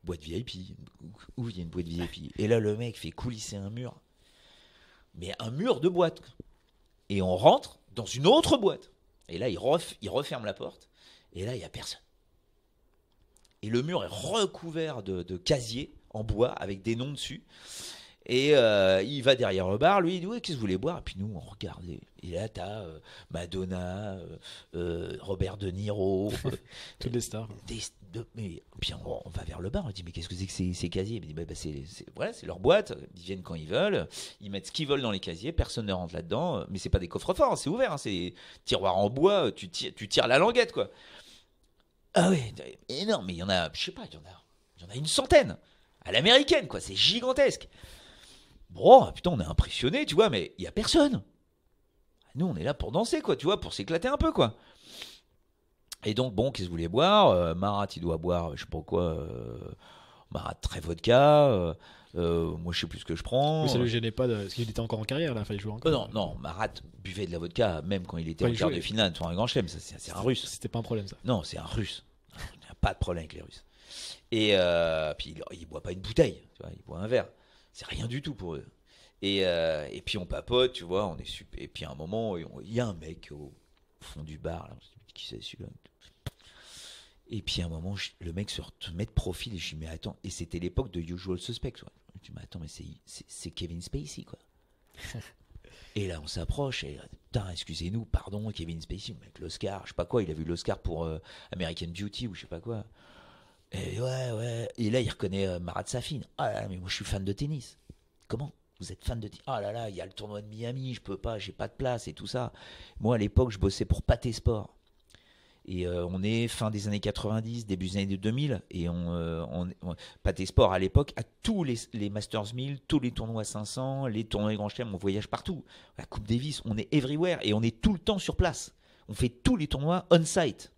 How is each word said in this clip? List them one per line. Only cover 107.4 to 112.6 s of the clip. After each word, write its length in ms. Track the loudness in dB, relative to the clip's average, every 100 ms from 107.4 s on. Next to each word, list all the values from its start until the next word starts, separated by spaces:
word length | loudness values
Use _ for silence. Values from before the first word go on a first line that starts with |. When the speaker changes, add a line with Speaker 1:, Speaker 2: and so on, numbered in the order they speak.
| -2 -4 -8 -20 _ -20 _ _ _
Speaker 1:
Comment ? 240 | -6 -6 -12 _ _
Vous 100 | -14
êtes 140 | -6
fan 160 | -4 -4
de 80 | -6
tennis ? » « 140 | -10 -6
Ah 140 | -4
là 120 | -2
là, 180 | -4 -6
il 40 |
y 60 | -8
a 60 | -10
le 60 |
tournoi 300 | -10 -10 -10
de 60 | -10
Miami, 460 | -8 -6 -6 -6
je 60 | -8
peux 160 | -8 -6
pas, 220 | -6 -6
j'ai 140 | -8
pas 160 | -10 -10
de 60 |
place 340 | _ -2 -2 -6
et 40 |
tout 140 | -12 -6
ça. » 260 | -4 -4 -8